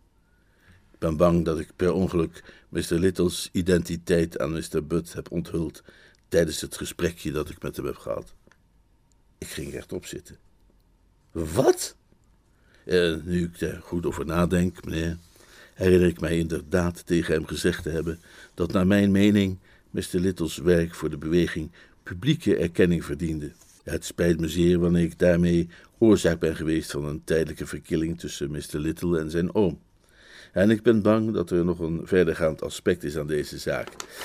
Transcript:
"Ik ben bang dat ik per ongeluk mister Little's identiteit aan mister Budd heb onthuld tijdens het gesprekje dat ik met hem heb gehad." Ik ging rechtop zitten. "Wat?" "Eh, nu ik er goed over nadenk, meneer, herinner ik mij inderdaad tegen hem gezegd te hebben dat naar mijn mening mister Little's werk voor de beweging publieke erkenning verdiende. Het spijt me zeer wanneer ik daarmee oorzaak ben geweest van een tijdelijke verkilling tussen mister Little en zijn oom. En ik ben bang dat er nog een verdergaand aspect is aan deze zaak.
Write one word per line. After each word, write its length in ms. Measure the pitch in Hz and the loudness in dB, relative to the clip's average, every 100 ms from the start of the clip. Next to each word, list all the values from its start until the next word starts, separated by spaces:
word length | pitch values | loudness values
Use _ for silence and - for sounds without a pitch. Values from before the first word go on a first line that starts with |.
| _ _ _ _ _ _ _ _ _ | _ _ _ _ _ _ _ _ _
"Ik 60 | - | -6
ben 180 | 82 78 | -2 4
bang 280 | 87 85 | 4 4
dat 140 | 82 78 | 2 -2
ik 120 | 78 - | -6 -2
per 160 | 90 | 0
ongeluk 520 | 82 92 87 80 - - - - | 2 0 0 -2 -6 -20 -20 -10
mister 300 | 82 82 85 | -6 -2 2
Little's 500 | 92 92 90 - - | 2 2 0 -2 -6
identiteit 840 | 98 87 87 82 85 - 87 82 - | -2 2 2 2 -6 0 0 0 -2
aan 140 | 71 | -4
mister 340 | 80 76 80 73 | -6 -4 -6 -2
Budd 260 | 85 85 | -4 -4
heb 180 | - - | -12 -8
onthuld 520 | 87 85 85 80 - - - - _ - | -8 -6 -6 -6 -10 -20 -20 -20 _ -2
tijdens 320 | 87 80 76 | 0 0 -2
het 160 | 71 - | -10 -10
gesprekje 560 | 90 - 85 85 80 | -10 -4 -4 -4 -6
dat 180 | 76 78 | -6 -6
ik 120 | 90 | -8
met 140 | - - | -10 -8
hem 100 | 71 | -10
heb 100 | - | -10
gehad." 380 | - - - - _ _ _ _ _ _ _ _ _ - | -10 -10 -12 -20 _ _ _ _ _ _ _ _ _ -18
Ik 80 | - | -14
ging 260 | - 71 | -12 -10
rechtop 340 | 123 - 90 - | -10 -10 -10 -10
zitten. 320 | - - - _ _ _ _ _ _ _ _ _ | -16 -16 -20 _ _ _ _ _ _ _ _ _
"Wat?" 640 | - 80 90 349 359 - - _ _ _ _ _ _ _ _ | -8 -4 2 4 4 0 -12 _ _ _ _ _ _ _ _
"Eh, 300 | - 90 85 80 | -2 2 2 0
nu 200 | 78 87 | -2 -2
ik 160 | 85 - | -2 -4
er 200 | 78 - | -6 -6
goed 240 | - 87 82 | -6 -4 -4
over 200 | - 69 | -4 -2
nadenk, 580 | 82 87 90 90 - | 0 2 2 0 -2
meneer, 340 | - 80 82 85 - _ - - - | -8 -4 -4 -6 -12 _ -20 -20 -18
herinner 340 | - 92 90 87 | 0 4 6 6
ik 120 | 85 | 2
mij 180 | 82 85 | -2 -2
inderdaad 680 | 82 78 73 90 87 85 - | -2 -4 -2 0 0 -4 -2
tegen 280 | 87 82 | 0 0
hem 120 | 80 78 | -2 -2
gezegd 360 | 76 92 85 | -2 -2 -2
te 80 | 78 | -4
hebben 300 | 80 82 80 - - - | -4 -4 -8 -12 -20 -12
dat 180 | - 85 | -4 0
naar 140 | 95 92 | 2 4
mijn 240 | 101 101 | 4 4
mening 480 | 95 104 104 95 92 _ _ _ | 6 6 4 2 -2 _ _ _
mister 300 | - 90 92 | -8 -4 -2
Little's 360 | 92 87 80 - | 0 -2 -4 -2
werk 380 | 80 85 85 | 4 4 2
voor 160 | - 78 | -4 -6
de 80 | 76 | -6
beweging 520 | 78 87 82 85 76 - - _ | 0 2 2 -2 -10 -14 -20 _
publieke 540 | - 90 123 151 - - | -14 -4 0 0 2 0
erkenning 480 | 85 - 90 82 | 0 2 4 2
verdiende. 480 | 71 73 85 78 73 - - _ | -2 -6 -4 -4 -8 -14 -20 _
Het 220 | - 80 | -8 -8
spijt 360 | - - 87 80 | -6 0 2 2
me 80 | 80 | 0
zeer 300 | 82 85 87 | 2 4 4
wanneer 240 | 85 85 | 4 2
ik 160 | 82 - | 2 2
daarmee 500 | 90 85 87 85 85 - - - | 4 4 4 2 0 -8 -10 4
oorzaak 420 | 113 101 87 85 | 6 6 4 2
ben 160 | 80 82 | -2 -2
geweest 340 | 78 80 76 | -2 -2 -2
van 140 | 71 | -6
een 200 | 73 80 | -6 -6
tijdelijke 420 | - 80 76 78 73 | -2 0 0 -6 -10
verkilling 520 | 76 - 80 80 85 | -10 -4 -2 -2 -6
tussen 320 | - - 71 | -8 -8 -8
mister 300 | 73 - - | -8 -8 -6
Little 380 | 78 80 87 85 | -4 -4 -2 -2
en 120 | 78 | -2
zijn 240 | 82 87 | -2 -2
oom. 240 | 107 95 71 _ _ _ _ - - - | 0 0 -2 _ _ _ _ -20 -20 -6
En 180 | 90 101 | 2 2
ik 120 | 107 | 4
ben 200 | 120 113 | 4 4
bang 300 | 104 110 110 | 4 2 2
dat 180 | 104 87 | -2 0
er 140 | 90 | 0
nog 140 | 85 85 | 0 -2
een 220 | 82 82 | -4 -4
verdergaand 580 | - 92 85 78 80 78 | 0 2 2 2 -2 -2
aspect 420 | - - - 87 | -8 -4 -2 -2
is 120 | 73 78 | -2 -6
aan 100 | 73 | -4
deze 320 | 76 69 - | -4 -4 -8
zaak. 300 | - 67 - - - - | -6 -6 -8 -14 -16 -14